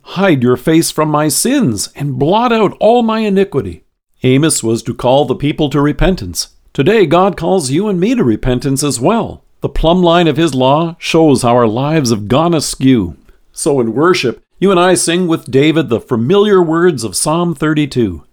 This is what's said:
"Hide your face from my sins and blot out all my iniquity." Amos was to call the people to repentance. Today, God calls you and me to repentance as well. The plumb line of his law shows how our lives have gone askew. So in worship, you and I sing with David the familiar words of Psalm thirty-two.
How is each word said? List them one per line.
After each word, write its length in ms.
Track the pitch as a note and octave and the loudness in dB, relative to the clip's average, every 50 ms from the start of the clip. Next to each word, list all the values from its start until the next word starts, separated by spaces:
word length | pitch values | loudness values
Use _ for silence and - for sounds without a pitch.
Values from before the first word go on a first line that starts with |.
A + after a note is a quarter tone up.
| _ | _
"Hide 400 | - - E3+ G3 G3 E3 C3+ A#2+ | -12 -6 -2 2 2 2 2 2
your 140 | B2 B2 | 2 0
face 340 | B2 - E3 D#3+ E3 D#3+ - | 0 0 2 2 2 2 0
from 200 | - - D#3 D#3 | -2 -2 -2 0
my 180 | D3+ D3 D3+ D#3 | 0 0 0 0
sins 640 | D3 - - A3+ C4+ D4 A#3 C#3+ A2 F#2+ - - - | -2 -2 -2 0 0 0 0 0 -2 -4 -8 -10 -10
and 240 | - C#3 D3 C3 B2+ | -8 -8 -6 -4 -2
blot 340 | C3+ D3+ F#3+ A3 A#3+ B3 A3+ | 0 0 0 0 0 0 0
out 240 | A3 G#3+ F3 E3+ - | 0 0 -2 -2 0
all 240 | - G#3 A#3 B3 A#3+ | 0 2 2 2 2
my 160 | A3 A3 A3 | 0 -2 -2
iniquity." 640 | A3 G#3+ G3 F#3+ G3 F#3+ - C#3 G#2 F#2 E2+ E2+ _ _ _ _ _ _ _ _ - | -2 0 0 0 0 0 -2 -6 -6 -6 -10 -14 _ _ _ _ _ _ _ _ 0
Amos 400 | B2+ B2+ C3+ D#3 D#3+ C#3+ - - | 2 2 2 2 2 0 -2 -2
was 180 | A2+ A#2 A2+ - | -2 -2 -2 -4
to 120 | - A#2 | -8 -8
call 320 | - - B2 B2+ C#3 D3 | -4 0 0 2 2 2
the 100 | C3 C3 | 0 -2
people 340 | - - C#3+ D3+ - D#3+ C#3+ | -4 -2 -4 -2 -2 -4 -2
to 100 | C#3 D3+ | 0 0
repentance. 680 | C#3+ D3 D3 - D#3 E3 F#3+ - G2+ F2 F2 - - - _ _ _ _ - | 0 0 0 0 0 0 0 -2 -6 -10 -8 -10 -10 -12 _ _ _ _ -4
Today, 320 | - - D#3 G#3+ A#3 F#3+ | -2 0 2 2 2 2
God 300 | D3 D#3+ F3 F#3 G3+ F#3 | 2 2 2 2 0 -2
calls 340 | - E3 F3 F#3 G3 D#3 B2+ | -4 -4 -2 -2 -2 -2 -2
you 160 | C3+ D#3+ G#3 | -2 -2 -2
and 140 | G#3+ G3 F3 | -2 -2 -2
me 160 | E3+ A3 C4 | 0 0 0
to 80 | A#3+ F#3+ | 0 0
repentance 580 | B2+ G#2+ G#2+ - - B2 B2 B2 C#3+ C3+ C3 D3 | 0 0 0 0 -2 -2 -2 -2 -2 -2 -2 -2
as 180 | D3 C3 A2 | -4 -4 -2
well. 440 | A#2+ E3 A3 A#3 F3 G2 D#2 - _ _ _ _ - | -2 0 0 0 -2 -6 -10 -14 _ _ _ _ -8
The 60 | C3+ | -6
plumb 340 | - - - D#3+ E3+ F#3 F3+ | -4 0 2 2 2 2 2
line 240 | E3+ E3 F3 F3+ | 2 2 2 2
of 120 | D#3+ D3 D3+ | 2 0 0
his 160 | E3 E3+ C3+ | 0 0 0
law 420 | C3 B2+ C3 C#3 D3+ E3+ E3 E3 - | 0 2 2 2 2 0 -4 -6 -8
shows 440 | - - - E3 D#3+ D#3 C3+ A2 B2 | -8 -2 0 2 4 4 4 2 2
how 80 | A#2+ | 2
our 180 | A#2+ B2 A#2+ A2 | 2 4 2 2
lives 400 | G#2 A#2+ C3+ D3 D#3 E3 C#3+ A#2 | 0 -2 -2 -2 0 0 0 0
have 200 | A2+ G#2+ G#2 G2+ | -2 -2 -2 -2
gone 260 | A#2+ C#3 D#3+ F3 E3+ | 0 0 2 0 0
askew. 640 | D#3 C3 - - - C#3 C3 C3 A#2 F#2+ E2+ D#2 - _ _ - _ _ _ - | -2 -2 -4 -6 0 2 2 2 2 0 -4 -8 -14 _ _ -20 _ _ _ -10
So 260 | - - E3+ C#3+ C3+ | -6 -2 -2 0 0
in 140 | A#2+ A2+ G#2+ | -2 -2 -2
worship, 480 | B2+ D#3 F3+ F3+ F3+ - A#2+ A2 - _ _ _ - | 0 2 2 2 2 0 -4 -4 -6 _ _ _ -2
you 120 | F3 G3 | 0 2
and 100 | G3 F3 | 2 4
I 140 | F3 F#3 F3+ | 2 2 2
sing 320 | F3 - - E3 F3 F#3 | 0 0 -2 -2 -2 0
with 240 | E3+ E3 D3+ - - | -2 -2 -4 -4 -2
David 400 | A2+ C3+ D3 D#3 D3+ D#3+ D#3+ F3+ | 0 2 2 2 2 0 0 0
the 100 | A#2+ G#2 | -2 -4
familiar 640 | - - B2+ A2+ A2+ C3 F#3+ G3+ G#3 G#3+ G3+ F#3 F3 | -2 -2 -4 -2 0 0 2 2 2 4 2 2 2
words 420 | D#3 D#3+ E3 E3+ F#3 E3 B2 G#2+ | 2 0 0 0 0 0 -2 -6
of 100 | G#2+ F#2 | -6 -6
Psalm 400 | - - D#3 D3+ E3+ F3 F3 E3 | -4 -4 -2 -2 -2 -2 -2 -4
thirty-two. 680 | - D#3+ D3+ D#3 D3+ D3+ C#3+ - B2+ A#2 G2+ F2 D#2 - _ | -4 -2 -2 0 0 -2 -2 -2 -2 -2 -2 -2 -8 -14 _